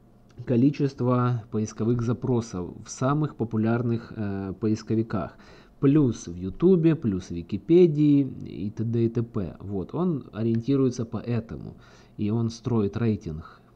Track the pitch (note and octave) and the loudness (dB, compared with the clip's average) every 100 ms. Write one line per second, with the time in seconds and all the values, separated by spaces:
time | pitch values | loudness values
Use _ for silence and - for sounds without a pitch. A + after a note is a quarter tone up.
0 | _ _ _ - - A#2+ C#3 C#3+ C#3 - | _ _ _ -18 0 4 4 2 -2 0
1 | B2 B2 B2 A#2+ - G#2+ G#2+ - A2 B2 | 0 2 2 0 -2 -4 -4 -2 0 0
2 | A#2 A2+ A#2+ A#2+ A2+ F2+ F2 - G2+ - | 0 -2 0 -2 -2 -8 -8 -12 -16 -4
3 | C3 D3 D3+ - A2 A2 A2 A#2 A#2+ A2+ | 0 0 -2 -4 -4 0 2 0 0 -4
4 | - G#2+ G#2 G2 G2 F2+ A2 G#2+ - A2 | -6 -8 -6 -6 -8 -4 -2 -2 0 -2
5 | A2+ G#2 - - - - - - C#3 D3+ | -2 -4 -6 -12 -20 -20 -20 0 4 4
6 | C3+ - - F2 F#2+ - F3 F#3 D#3+ D#3 | 2 0 -10 -8 -8 2 4 6 4 2
7 | A2+ F#2 - E2+ E2+ G2+ - E3+ F3 D3 | 0 -2 -4 -10 -6 -8 4 6 6 6
8 | D3+ C#3+ C3+ - - - G#2 A2 A2+ A#2 | 4 4 2 -4 -12 -8 -8 -4 -2 0
9 | A2+ A#2+ A#2 A2+ F2 - G#2 G2 F2 D3 | 0 0 -4 -4 -6 -8 -8 -6 -6 -2
10 | F3+ C#3+ - G2 A2+ A2+ A#2 C#3 C3 A#2+ | -2 -2 -6 -4 0 0 0 2 2 0
11 | A2+ G#2+ - A#2+ - C2 G#1+ - - - | -6 -6 -4 -4 -4 -12 -12 -16 -20 -20
12 | - - G#2 A#2 A#2 A2+ - A#2 G2+ A2+ | -20 -6 -2 0 -2 -4 -2 0 0 0
13 | A#2 G#2 E2+ D#2 - - _ | 0 0 -4 -12 -14 -20 _